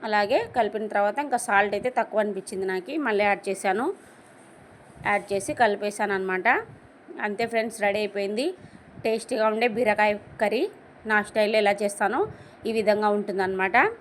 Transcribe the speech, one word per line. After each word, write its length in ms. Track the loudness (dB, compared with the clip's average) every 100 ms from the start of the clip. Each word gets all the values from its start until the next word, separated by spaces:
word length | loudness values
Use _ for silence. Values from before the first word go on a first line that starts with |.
| 0
అలాగే 320 | 0 2 0 0 0
కలిపిన 300 | 0 -2 -2
తర్వాత 240 | 0 0 0 -2
ఇంకా 140 | -4 2
సాల్ట్ 260 | 2 2 0
అయితే 120 | -2 -2
తక్కువ 240 | -2 0
అనిపించింది 440 | 0 -2 -8 -6 -4
నాకు, 240 | -4 -4 -4 0
మళ్ళీ 160 | 2 2
యాడ్ 140 | 2 -2
చేశాను. 380 | -4 0 0 -2 -4 -12 -20 -20 -20 -20 -20 -20 -20 -20 -8 -2
యాడ్ 160 | 0 0
చేసి 220 | -4 -4 0
కలిపేశాను 520 | 2 2 -4 -4 -4 -2
అనమాట. 300 | -2 0 2 2 0 -16 -20 -20 -20 -8 -6
అంతే 200 | -4 -2
ఫ్రెండ్స్, 280 | 0 -2 0
రెడీ 160 | 0 0
అయిపోయింది 420 | -2 -4 -4 -2 -4 -6 -16 -20 -20 -6
టేస్టీగా 400 | -2 -2 -2 0 0
ఉండే 160 | 2 0 2
బీరకాయ 380 | 0 4 2 2 -6 -2
కర్రీ. 200 | 0 0 -2 -6 -20 -16 0
నా 80 | 0 2
స్టైల్లో 300 | 0 2 4
ఎలా 120 | 2 2
చేస్తానో 400 | -2 0 0 0 -2 -6 -20 -10 -4
ఈ 40 | 0
విధంగా 320 | 2 4 2 0
ఉంటుందన్నమాట. 580 | -2 -2 -2 0 2 4 4 0